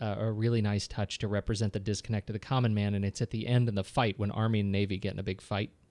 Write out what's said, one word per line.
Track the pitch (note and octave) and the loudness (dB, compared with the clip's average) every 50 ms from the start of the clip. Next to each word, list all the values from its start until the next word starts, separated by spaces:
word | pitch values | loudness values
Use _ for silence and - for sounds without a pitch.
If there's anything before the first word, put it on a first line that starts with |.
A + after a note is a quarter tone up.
uh, | A#2 G#2+ G2+ - | -4 -4 -2 -2
a | G#2+ A2+ | -2 -2
really | A2 G#2 A2 A#2 A#2+ A#2 | 0 0 2 2 2 2
nice | G#2+ G#2 G#2 G2+ - - | 2 2 2 0 -2 -2
touch | - - G#2 - - - | -4 -4 -4 -4 -4 -4
to | - G#2 | -4 -2
represent | G#2 G2+ F#2+ - A2+ G2 A2+ G#2 | -2 -2 0 -2 0 0 0 -2
the | - G#2 | -2 -2
disconnect | G2 G#2+ G#2 - - - A2 G#2 - - | -4 -2 -4 -4 -2 -2 -2 -2 -2 -4
of | G#2+ | -6
the | G#2 | -8
common | - - C3+ C3 B2 A#2 G#2+ | -4 -2 0 2 2 4 2
man. | G#2 G#2 G#2 G2+ | 2 2 2 0
And | G2+ G2+ | 0 0
it's | G2 - - | -2 -2 -2
at | A#2+ - | -4 -4
the | - A2 - A#2+ | -4 -4 0 2
end | B2 B2 A#2+ A#2 | 4 4 4 4
in | G#2 | 2
the | G2+ F#2+ | 0 -2
fight | - - - B2 A2 G2 - | 0 0 0 2 2 0 0
when | G#2 G2+ | -2 -2
Army | - A2 A2 A2 A2+ G#2+ | 0 2 2 2 2 2
and | G2+ G2 G2 | 2 2 2
Navy | G2 G2+ F#2+ G2+ F#2 | 2 2 0 0 -2
get | - G2+ F#2 | -4 -4 -4
in | - | -4
a | F#2+ | -4
big | G2 F#2+ - | -4 -6 -6
fight | - - G#2+ G2 G#2+ - - _ _ _ | -6 -4 -4 -2 -2 -4 -8 _ _ _